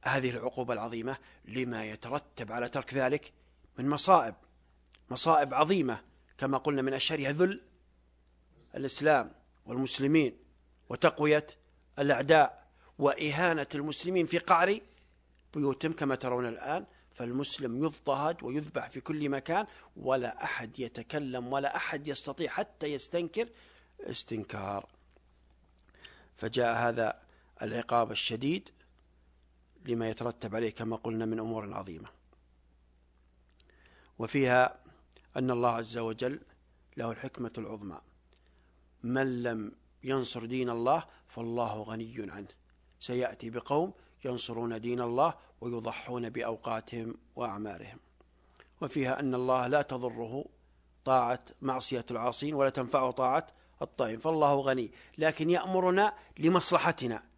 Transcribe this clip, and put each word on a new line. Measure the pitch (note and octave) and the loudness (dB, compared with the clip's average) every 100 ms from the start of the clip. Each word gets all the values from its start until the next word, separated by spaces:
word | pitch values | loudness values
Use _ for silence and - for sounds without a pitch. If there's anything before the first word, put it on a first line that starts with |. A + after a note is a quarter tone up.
هذه | B2+ C#3 B2+ | 0 0 -2
العقوبة | A#2+ A#2+ - B2 | -4 -6 -6 -4
العظيمة | A2+ A2+ A#2 A#2 C3+ - - | -4 -4 -6 -6 -8 -12 -20
لما | - A2+ B2 A2+ | -10 -6 -4 -6
يترتب | G#2+ G#2+ A#2 C#3+ - - A2 | -8 -10 -8 -8 -8 -12 -8
على | A#2 A#2+ | -4 -4
ترك | C#3 - | -4 -4
ذلك | C3+ B2+ C#3+ - _ _ _ _ - | 0 2 0 -4 _ _ _ _ -4
من | C3 | -2
مصائب، | D3 - F3+ A#2 - _ _ _ _ _ - _ | 0 8 6 6 -8 _ _ _ _ _ -20 _
مصائب | B2 E3 D#3 C#3 | 0 6 6 6
عظيمة | C3 D#3 F#3+ C3+ A2 - _ _ - | 2 4 4 2 -2 -8 _ _ -6
كما | C3+ C3+ | 0 0
قلنا | D3+ C#3+ | 0 0
من | C3 | 0
أشهرها | C3 - D#3 C#3 | 0 0 0 -2
ذل | D3 F#3 G3+ - _ _ _ _ _ _ _ _ _ - | 4 2 2 -10 _ _ _ _ _ _ _ _ _ -12
الإسلام | - C3+ - D3 C#3+ A2 - _ _ - | -6 -4 2 6 6 4 -10 _ _ -6
والمسلمين | B2 C3+ - C#3 D#3+ C3+ - - _ _ _ _ | -2 -2 0 4 4 4 -2 -20 _ _ _ _
وتقوية | A#2+ E3 - D3+ D3+ D3+ - _ _ _ - | 2 2 4 4 4 2 -20 _ _ _ -2
الأعداء | C#3+ B2+ C#3 D#3+ C#3 - - _ - - | 2 2 6 8 8 2 -20 _ -20 2
وإهانة | C#3 C#3 D3+ D3 F3+ D#3+ C#3+ | 2 2 -2 0 2 2 -2
المسلمين | D3 D3+ C#3+ E3+ F#3 D#3+ | -4 -4 -4 0 0 2
في | E3+ | 0
قعر | - E3+ F3+ G#3+ - - _ _ _ _ _ | 4 4 6 2 -4 -20 _ _ _ _ _
بيوتهم | D3+ C#3 C3 D#3+ | -2 -2 0 -4
كما | D#3+ C#3+ | -2 -2
ترون | C3 C3 B2 B2 | -2 -2 -2 -2
الآن، | A2+ - D#3+ G2 _ _ | -6 -4 -4 -6 _ _
فالمسلم | - A#2+ B2+ C#3+ - C3 A#2+ | -10 -4 -4 -4 -4 -4 -2
يضطهد | D#3 D3+ - C3+ D3+ E3+ | -2 -2 -2 0 0 -2
ويذبح | A#2+ C#3 D3+ - - | -4 -6 -4 -8 -8
في | C3+ | -12
كل | - D3+ D3 | -6 -4 -2
مكان | C#3 C3+ F3 G#3+ - - - | -2 -2 -2 -2 -12 -20 -8
ولا | - C3 B2 - | 0 0 0 -6
أحد | - - A#2 B2+ | -6 -6 -8 -8
يتكلم | A#2+ - A2+ D3+ C#3 B2+ A#2+ | -8 -8 -8 -6 -4 -6 -4
ولا | C#3 C#3 - | -2 -2 -2
أحد | - D3+ D3 | -4 -6 -2
يستطيع | C#3 - C#3 D#3 | -4 -4 -4 -4
حتى | - F#3+ - D3+ | -4 -6 -6 -4
يستنكر | C#3+ - F3 E3+ G#3+ A#3 - - - _ _ | -4 -2 -2 -2 -4 -6 -8 -20 -20 _ _
استنكار. | G4+ - - A2 G2+ G#2 G2 G2+ - _ _ _ _ _ _ _ _ _ _ _ - - - - | -6 -6 -4 -6 -6 -8 -6 -6 -8 _ _ _ _ _ _ _ _ _ _ _ -20 -20 -20 -8
فجاء | A2 A#2 A#2+ A2+ | -4 2 2 2
هذا | A#2+ A2+ A2 - - _ _ - | 2 2 0 -2 -14 _ _ -8
العقاب | A2+ A2+ A#2 A#2+ A2+ | -6 -4 0 2 2
الشديد | A2 - A2+ C3+ F#3 - _ _ _ _ _ _ _ _ _ _ _ | -2 -4 -2 -2 -2 -6 _ _ _ _ _ _ _ _ _ _ _
لما | - A#2 A2+ | -4 -2 -2
يترتب | A2 A#2+ - A2 | -2 -6 -6 -6
عليه | A2 A2+ | -4 -4
كما | - A2+ A2+ | -4 -6 -4
قلنا | A#2 A2+ A2+ | -4 -4 -2
من | A2+ | -4
أمور | A2+ A2 G#2 | -4 -6 -6
عظيمة، | G2 F#2+ D#2+ - _ _ _ _ _ _ _ _ _ _ _ _ _ _ _ _ _ _ - _ _ | -10 -10 -14 -16 _ _ _ _ _ _ _ _ _ _ _ _ _ _ _ _ _ _ -20 _ _
وفيها | A2+ C#3+ C3 B2 B2+ - - - _ _ _ - | -2 2 6 6 6 2 -20 -20 _ _ _ -4
أن | B2+ | 0
الله | A#2+ A#2+ | 2 2
عز | A#2 A2+ A#2 | 0 -4 -4
وجل | A2+ A2 B2+ D3 - _ _ _ _ - | -4 -4 -4 -6 -14 _ _ _ _ -8
له | A#2 | -6
الحكمة | G#2+ C3+ - A#2 A2+ | -6 -10 -8 -8 -8
العظمى. | G#2+ G#2+ G2+ D#2 _ _ _ _ _ _ _ _ _ _ | -10 -10 -12 -14 _ _ _ _ _ _ _ _ _ _
من | A#2+ C3 C3+ B2 | -2 0 0 0
لم | A#2+ A2+ G#2+ - _ _ | -2 -2 -6 -12 _ _
ينصر | C3 C3+ A#2+ B2 | -2 -2 -2 -6
دين | A2+ B2+ B2 | -4 -2 -2
الله | A#2 A#2+ D#3+ - - _ | 0 2 2 0 -20 _
فالله | - A#2 A#2+ A2+ G#2+ | -10 -6 -2 -2 -4
غني | G#2+ A2+ A2+ A#2 G2+ | -8 -8 -8 -8 -10
عنه، | G#2 G2 - _ _ _ _ | -10 -16 -20 _ _ _ _
سيأتي | - B2 B2 - A2+ | -4 -2 -2 -6 -10
بقوم | A#2 - C#3+ F#3 - - _ | -10 -2 0 0 -6 -20 _
ينصرون | C3 B2 - A#2 A#2+ A2+ | -6 -6 -4 -4 -4 -4
دين | A#2 B2 | -4 -2
الله | A#2+ A#2+ D#3+ - - _ | 0 2 2 0 -16 _
ويضحون | A#2+ A#2+ A2+ - - B2 A#2 | -8 -6 -6 -8 -8 -6 -6
بأوقاتهم | A#2+ A#2 A2 - A2+ - A#2+ A2+ A#2 _ - | -4 -4 -4 -4 -4 -4 -8 -8 -10 _ -6
وأعمارهم. | A#2+ G2+ G#2+ F2 - - _ _ - _ _ _ - _ | -6 -4 -8 -10 -14 -18 _ _ -20 _ _ _ -20 _
وفيها | E3 D#3 B2+ C3 | -6 -2 -2 0
أن | C#3+ | -2
الله | B2+ B2+ B2+ B2 | 0 2 2 4
لا | D3 | 2
تضره | C#3+ C3 B2 A#2 A2+ C3 - _ _ _ _ _ | 0 -4 -6 -6 -8 -8 -10 _ _ _ _ _
طاعة | - C3 A#2+ B2 - - | 4 4 4 0 -6 -8
معصية | C3+ B2+ - B2+ A2+ | -4 -2 -2 -2 -4
العاصين | A#2 A#2+ A#2 C#3+ | -2 -2 -2 -2
ولا | D3+ C3+ | 2 2
تنفعه | C3 B2 C#3 C3 | 2 0 2 2
طاعة | B2 B2+ C#3+ - _ _ _ | 2 2 2 -2 _ _ _
الطائعين، | C#3+ - A#2+ A2+ | -10 -2 -2 0
فالله | D#3 D#3+ D3 C#3+ | 0 4 6 6
غني | C3+ C3 A2+ - - - | 4 0 -2 -8 -20 0
لكن | D#3 - D#3+ | 2 2 2
يأمرنا | F3 F#3 F#3 F#3 F#3 G#3 - - - | 2 4 2 4 6 4 2 -18 2
لمصلحتنا. | D#3 F3+ - E3+ E3+ D#3+ B2+ A2 - | 4 6 6 6 4 0 -2 -4 -8